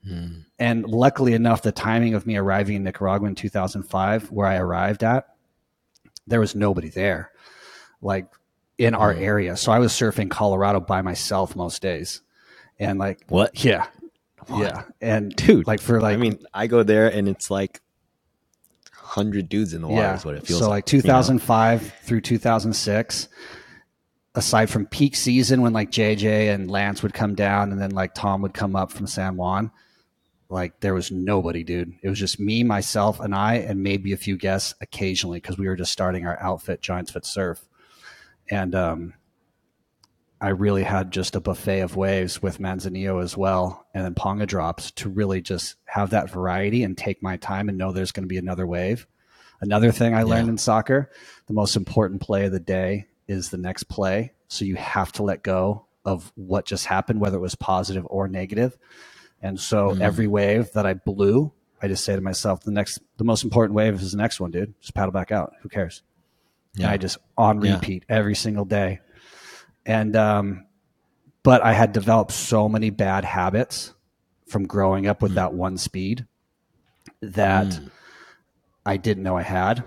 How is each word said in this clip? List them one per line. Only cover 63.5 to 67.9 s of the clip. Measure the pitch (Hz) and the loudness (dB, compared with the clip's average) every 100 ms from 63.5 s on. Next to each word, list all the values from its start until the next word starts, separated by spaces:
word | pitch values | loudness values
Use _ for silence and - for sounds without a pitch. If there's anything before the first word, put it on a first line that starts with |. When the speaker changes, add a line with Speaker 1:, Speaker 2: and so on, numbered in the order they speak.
| 123 110 104 | 2 2 2
Speaker 2:
wave | 110 98 | 2 0
is | 92 | -4
the | 101 | -2
next | 113 - | -2 -4
one, | 90 | -6
dude. | 87 104 - | -4 -6 -10
Just | - | -10
paddle | - 98 | -2 -2
back | 92 90 | -2 -2
out. | 107 82 - | -4 -4 -10
Who | 101 | -10
cares?" | 104 85 - _ _ _ _ _ _ _ 95 | -6 -6 -8 _ _ _ _ _ _ _ -2
And | |
Speaker 1:
Yeah. | 87 | 0
Speaker 2:
I | 98 | 0
just | 92 - _ - | -2 -8 _ 2
on | 110 107 | 4 4
Speaker 1:
Yeah. | 101 95 | 2 2
Speaker 2:
repeat | - | 0